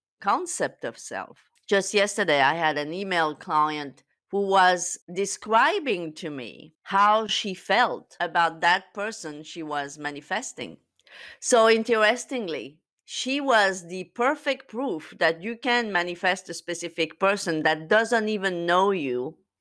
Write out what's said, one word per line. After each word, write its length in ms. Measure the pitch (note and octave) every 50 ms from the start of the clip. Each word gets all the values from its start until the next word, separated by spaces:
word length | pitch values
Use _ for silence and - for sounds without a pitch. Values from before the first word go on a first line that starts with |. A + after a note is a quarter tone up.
| _ _ _ -
concept 640 | - G3 A#3 D#4 F#4 E4+ - - E3+ E3 - - -
of 120 | A#2+ -
self. 540 | - - - A2+ F#2+ F2+ - - _ _ _ _ _ _
Just 260 | - G3+ G3 F#3+ -
yesterday, 480 | - G3+ G3 G3+ - A3+ G3+ E3 D3 C#3
I 140 | C3+ C#3 D#3+
had 240 | E3+ E3 D#3 D3 D3
an 160 | D3 D3+ E3
email 400 | F#3+ G3+ F#3+ F3+ E3+ D#3+ D#3 D3
client 680 | - - F3+ D#3+ D3+ D3+ D#3 D3+ D3+ D3 C#3 - _ _ _ _ _ _ -
who 160 | F#3+ G3+ G3+
was 520 | F#3+ F#3+ F#3+ F3+ F3+ F3+ F3 F3 - - - _ -
describing 1040 | F3+ F#3+ G3 F#3+ - - - G#3+ A3 A3+ C4 D#4 G#4 G4 D4+ C4 G3+ F3 E3+ D#3+ D#3
to 160 | - F#3 D#3
me 440 | D3 C3+ A#2+ G2+ C2 - - D#3+ _ _ -
how 420 | - G3 G3 G#3 G#3 G#3+ A3 A3
she 260 | G3+ - - - G3+
felt 640 | F#3 - - - F#3+ A#3 B3 F#3 B2 - - _ - -
about 400 | F3 E3+ D#3 F3 E3+ E3 D#3+ D#3+
that 340 | F3 E3+ F3+ F#3 - _ -
person 480 | G#3 G3+ A3 A3 - - D#3 D3 D3
she 200 | D#3 - - E3+
was 360 | D#3+ D3+ D3 C#3+ C#3+ C#3+ D3+ D3+
manifesting. 800 | D3 D3 C#3+ C#3+ C3+ - F#3 E3 F3 - - - A#2+ E2+ D#2+ - _ _ _ _ _ _ - - - - - -
So 280 | - - B3 A3+ A3+ A3+
interestingly, 1120 | A3+ A3 A3 B3 A#3 A3 G#3+ G#3 A#3+ A#3 - - C#4 B3 G#3+ E3+ D3+ C3 G#2+ C#3 D#3 _ _ _ _ _ _
she 360 | - - - - B3+ C4+ C#4+
was 460 | C#4 C4+ A#3 G#3+ G3+ F#3+ F#3 F#3 E3+
the 180 | E3+ F#3 F#3 F3+
perfect 640 | - _ - A#3+ C4+ D4+ D4+ - C#4+ C4+ C4 - -
proof 460 | G#3+ A#3 C#4 B3+ F3 D3+ - - - -
that 240 | F3 D#3+ E3 E3
you 140 | F3 A3+ A#3
can 360 | A3+ - B3 A#3+ A#3+ A#3 G#3
manifest 560 | G3 F3 F3 F3+ F3 - - F#3 F#3 F#3 - -
a 60 | E3+
specific 640 | - - - F3 E3+ F3 E3 - F3 E3 D#3 - -
person 440 | F#3+ G3 G3+ G3+ - F#3 D#3+ D#3
that 260 | D3 D#3 D#3 D#3 D#3+ D#3+
doesn't 400 | G#3+ A3 A3+ A3 A#3+ A3+ G#3+ G#3+
even 380 | G#3+ G3 F#3+ F#3+ F3+ E3+ E3+
know 240 | F3 F3 F#3 G3 G3+
you, 480 | G3 F3+ C#3+ C3 B2 B2 B2+ D#3 E3 _ _ _ _ _